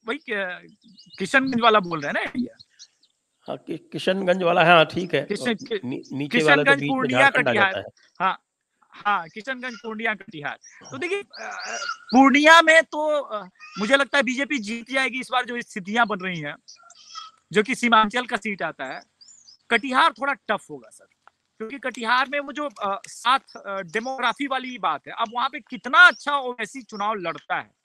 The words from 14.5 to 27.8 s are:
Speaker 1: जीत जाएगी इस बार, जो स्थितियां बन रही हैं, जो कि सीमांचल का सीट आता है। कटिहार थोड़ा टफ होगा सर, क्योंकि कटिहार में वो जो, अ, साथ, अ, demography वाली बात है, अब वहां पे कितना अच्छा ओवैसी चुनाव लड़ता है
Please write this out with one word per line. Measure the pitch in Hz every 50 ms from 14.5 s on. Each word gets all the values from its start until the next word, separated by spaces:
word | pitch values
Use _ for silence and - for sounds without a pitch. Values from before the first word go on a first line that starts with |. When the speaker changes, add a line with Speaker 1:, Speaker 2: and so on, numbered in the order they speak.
| 302 277
Speaker 1:
जीत | 208 202 226 233 233 247
जाएगी | 254 269 262 254 220 262
इस | 247 -
बार, | 226 247 247
जो | 226 247 240
स्थितियां | 226 _ - 220 180 180 208 233 233 208
बन | 208 190
रही | 180 185 180 165
हैं, | 151 147 147 - _ - - _ _ _ - _ - - - - - - _ _ _ _
जो | 160 196 214
कि | - 254
सीमांचल | - - 240 233 220 220 208 202 247 247
का | 220 247 214
सीट | - 220 202 185
आता | 180 160 151 _ 139
है। | 131 147 185 - _ _ _ - _ - - _ - - _ _ _
कटिहार | 233 233 214 277 254 262 311 330 262
थोड़ा | - 247 277 277
टफ | - _ - 220 180 - _
होगा | 151 135 117 -
सर, | - - _ _ _ _ _ - _ _ _ _ _ _
क्योंकि | 220 220 247 277
कटिहार | - 269 233 262 233 220 240 254 269 254
में | 277 285
वो | 285 277
जो, | 285 302 294 285
अ, | 196 - 220 196 196 190 _ -
साथ, | - - - 233 262 269 _ _ _ - -
अ, | 196 196 196
demography | 196 170 151 214 226 262 262 262 240 240 220 - 277 277
वाली | 262 262 254 254 247 247
बात | - 180 156 139 _ 147
है, | - -
अब | 226 226 226
वहां | 240 240 269
पे | 254 294
कितना | 226 _ - 233 _ 247 277 330 359 359
अच्छा | 277 - - - 294 285
ओवैसी | 262 254 247 240 220 - - 269
चुनाव | 233 _ - 208 202 208 220
लड़ता | 208 175 165 160 143 _ _ 185 160
है | 123 107 _ _